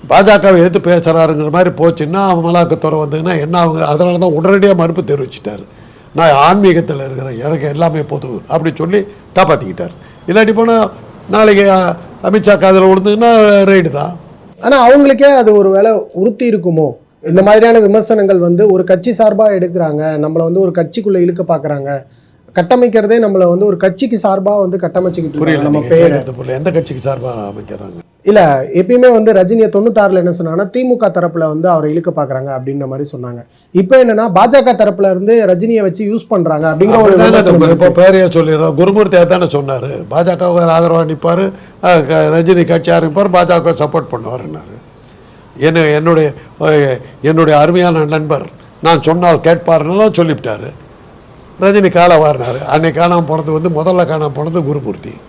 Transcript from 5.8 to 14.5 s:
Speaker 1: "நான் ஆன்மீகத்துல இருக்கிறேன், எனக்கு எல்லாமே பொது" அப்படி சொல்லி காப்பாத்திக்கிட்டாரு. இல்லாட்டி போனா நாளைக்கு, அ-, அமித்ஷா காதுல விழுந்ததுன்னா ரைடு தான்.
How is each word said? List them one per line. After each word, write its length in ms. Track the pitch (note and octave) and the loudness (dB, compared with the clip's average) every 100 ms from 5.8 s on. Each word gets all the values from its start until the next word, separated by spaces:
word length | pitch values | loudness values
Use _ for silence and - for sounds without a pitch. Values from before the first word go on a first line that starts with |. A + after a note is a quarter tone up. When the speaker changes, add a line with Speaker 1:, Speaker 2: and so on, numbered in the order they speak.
| - - - C#3+ | -20 -20 -10 0
Speaker 1:
"நான் 160 | E3 | 2
ஆன்மீகத்துல 760 | C#3 D3+ G3 G3 E3 E3 C#3+ C3+ | 4 4 4 2 2 -2 -8 -10
இருக்கிறேன், 340 | C3 C3 A#2 | -10 -12 -8
எனக்கு 280 | C#3 D#3 D3 | -6 -4 -6
எல்லாமே 360 | C#3+ E3+ D#3 | -2 -2 -2
பொது" 240 | C#3+ D3 C3 G#2+ - | -6 -8 -10 -12 -6
அப்படி 260 | D#3+ E3 - | -4 -4 -6
சொல்லி 300 | E3 G3+ G3 - - - | -4 -4 -4 -14 -6 -2
காப்பாத்திக்கிட்டாரு. 580 | F#3+ D#3+ F#2+ - E2+ - - - - | 0 0 -2 -10 -12 -14 -20 -16 -2
இல்லாட்டி 260 | F#3+ A3 | 0 2
போனா 360 | A3 A3+ A3+ G3+ - - - - | 0 0 0 0 -6 -20 -20 -6
நாளைக்கு, 420 | G3+ G#3+ G3 G3 | 0 4 4 4
அ-, 240 | F#3+ F3+ E3+ - - | 2 0 -6 -12 -8
அமித்ஷா 320 | F#3 G#3 G3 G3 | -2 0 2 2
காதுல 320 | F#3+ F#3+ F#3+ | 4 4 4
விழுந்ததுன்னா 440 | F#3+ G3 G#3+ A#3 A3+ G#3+ G3+ G3 | 2 0 0 2 4 4 4 4
ரைடு 240 | G3 E3 | 2 0
தான். 280 | C#3 D#3 F3 - - - | -4 -8 -10 -20 -20 -20